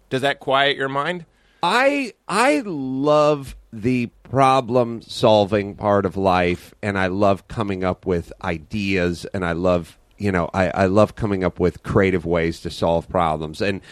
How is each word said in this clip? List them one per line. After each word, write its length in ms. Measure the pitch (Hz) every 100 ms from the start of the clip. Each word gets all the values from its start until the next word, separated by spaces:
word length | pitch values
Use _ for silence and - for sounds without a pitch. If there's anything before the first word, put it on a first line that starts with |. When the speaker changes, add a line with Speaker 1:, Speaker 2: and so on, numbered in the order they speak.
| -
Speaker 1:
Does 120 | 131
that 180 | 139 139
quiet 380 | - 135 143 139
your 100 | 135
mind? 380 | 139 151 180 165 _ _ _
Speaker 2:
I, 520 | 175 226 277 285 254 - -
I 340 | 196 254 302 208
love 920 | 151 131 131 143 151 151 147 131 - _
the 360 | 113 113 127 120 _ - 127 135 135 113 127
problem-solving 1000 | 117 117 - - 120 107 98 104 101 -
part 300 | 104 101 98
of 120 | 98
life, 560 | 95 90 90 87 - -
and 160 | 107 98
I 100 | 92
love 400 | 95 101 98 -
coming 360 | - 101 95
up 220 | 92 90 92
with 260 | 87 80 -
ideas, 840 | 92 85 80 110 98 95 87 82 -
and 120 | 98 87
I 60 |
love, 460 | 82 92 90 82 - _ -
you 140 | 101
know, 180 | 92 85
I, 160 | 95 90
I 160 | - 95
love 300 | 101 104 -
coming 280 | 110 98
up 160 | 90 -
with 240 | 90 -
creative 420 | - 110 95 92 82
ways 340 | 85 82 82
to 80 | 85
solve 380 | - 90 85 78
problems. 520 | 92 82 78 78 78
And 200 | 101 95 -